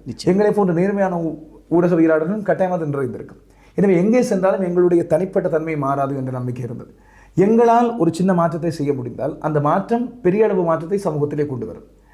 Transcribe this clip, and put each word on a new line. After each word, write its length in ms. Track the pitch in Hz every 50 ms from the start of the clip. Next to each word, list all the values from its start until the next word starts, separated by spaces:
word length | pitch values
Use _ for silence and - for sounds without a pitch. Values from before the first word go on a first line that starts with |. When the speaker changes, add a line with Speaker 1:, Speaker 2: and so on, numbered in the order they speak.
| -
Speaker 1:
நிச்சயம். 300 | 131 110 - - 170 185
Speaker 2:
எங்களை 200 | 196 208 208 208
போன்ற 160 | 208 202 180
நேர்மையான 480 | 165 170 185 202 202 202 196 185 175 170
ஊ-, 160 | 165 156 151 - - - - - _ -
ஊடகவியலாளர்களும் 720 | 156 170 170 175 180 165 160 160 160 156 160 170 208 220
கட்டாயமாக 420 | 208 190 165 151 190 180 180 175 160
நிறைந்திருக்கும். 560 | 147 139 139 131 113 110 107 110 98 - - _ _ _ _ _ - -
எனவே, 220 | - 180 196 180
எங்கே 260 | 165 180 220 233 254
சென்றாலும் 380 | 233 - 208 185 180 190 214 196
எங்களுடைய 460 | 185 175 175 180 180 175 170 170 165
தனிப்பட்ட 420 | - 160 160 190 185 - - - -
தன்மை 280 | 165 156 160 160 160
மாறாது 400 | 147 135 135 139 143 139 135 139
என்ற 140 | 135 131 127
நம்பிக்கை 340 | 127 127 123 123 120 123 123
இருந்தது. 300 | 117 120 - - - - _ - _ _ - - _ -
எங்களால் 640 | 165 190 214 226 226 240 233 226 240 240 233 220
ஒரு 180 | - 170 165 165
சின்ன 200 | - 175 196 185
மாற்றத்தை 360 | 170 170 165 156 160 160 170
செய்ய 220 | 151 - 143 143
முடிந்தால், 440 | 135 123 120 120 - 110 117 147 156 -
அந்த 200 | - 151 151 147
மாற்றம் 600 | 143 147 165 196 190 - 233 240 240 - - -
பெரிய 240 | - 185 190 214 220
அளவு 180 | 214 202 185
மாற்றத்தை 380 | 175 165 160 165 165 165 190 196 196
சமூகத்திலே 420 | 175 156 147 143 147 147 147 147
கொண்டு 200 | 131 131 117 110
வரும். 200 | 85 82 - - - _ _ _ _